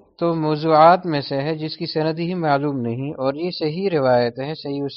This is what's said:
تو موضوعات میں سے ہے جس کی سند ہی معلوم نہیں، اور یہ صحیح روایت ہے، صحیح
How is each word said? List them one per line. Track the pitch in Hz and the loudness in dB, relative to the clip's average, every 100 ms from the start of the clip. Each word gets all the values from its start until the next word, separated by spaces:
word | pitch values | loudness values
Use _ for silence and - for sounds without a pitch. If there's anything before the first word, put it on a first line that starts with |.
| - - | -8 -4
تو | 170 165 | -2 0
موضوعات | 151 151 160 151 165 185 180 | 0 0 4 8 8 6 2
میں | 147 | -2
سے | - 139 | -2 -4
ہے | 147 156 | -4 -4
جس | 156 160 | -6 -8
کی | 165 | -6
سند | 156 156 160 | -2 -2 -2
ہی | 170 | -4
معلوم | 180 156 139 147 135 | -2 0 0 0 -2
نہیں، | 117 120 139 | -4 -4 -6
اور | 147 131 | -4 -4
یہ | 147 175 | -2 -6
صحیح | - 156 165 196 | -4 -4 -2 -2
روایت | 156 131 123 120 120 | 0 4 4 2 -2
ہے، | 139 156 | -8 -8
صحیح | 143 143 139 | -8 -6 -4